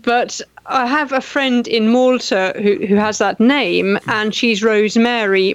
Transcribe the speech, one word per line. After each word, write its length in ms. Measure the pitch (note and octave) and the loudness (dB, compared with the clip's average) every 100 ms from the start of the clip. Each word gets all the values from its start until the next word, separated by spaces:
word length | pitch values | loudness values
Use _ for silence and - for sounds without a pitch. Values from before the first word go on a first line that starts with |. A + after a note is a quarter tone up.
but 380 | A3+ A#3+ B3 - - - - | 0 0 0 -6 -16 -20 -6
I 200 | C4+ A#3+ | -4 0
have 260 | D4 C#4+ | -2 -2
a 80 | C4 | -4
friend 460 | - D4 C4+ B3 A#3 | -4 -2 0 0 0
in 220 | A3+ A3 | 0 2
Malta 640 | A#3+ B3+ B3+ - G#3+ F#3 - | 4 4 2 0 -2 -2 -2
who, 300 | G3+ G#3 G#3 | 0 0 2
who 100 | G3+ | 2
has 220 | G#3+ G#3 | 0 0
that 200 | G3+ F#3+ | -2 2
name, 600 | A3+ C#4+ G#3 F3 F#3 G3+ - | 2 2 0 0 0 -2 -2
and 280 | A3+ G#3+ | -4 -2
she's 280 | G#3 A#3+ G#3 | -2 -2 0
Rosemary 920 | A3 G#3+ G#3+ A#3 A#3 A#3+ G#3 G3 F#3+ | 0 2 2 2 0 0 0 0 2